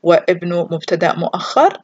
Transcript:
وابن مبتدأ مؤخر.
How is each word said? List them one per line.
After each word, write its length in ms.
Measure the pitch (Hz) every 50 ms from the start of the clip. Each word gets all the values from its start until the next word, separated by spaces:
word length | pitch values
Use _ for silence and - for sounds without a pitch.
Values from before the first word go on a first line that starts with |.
| -
وابن 520 | 170 170 156 - - 185 170 175 175 175 175 170 -
مبتدأ 440 | 170 160 - - - 165 175 160 -
مؤخر. 680 | 165 170 - - 180 - - - 254 302 381 - -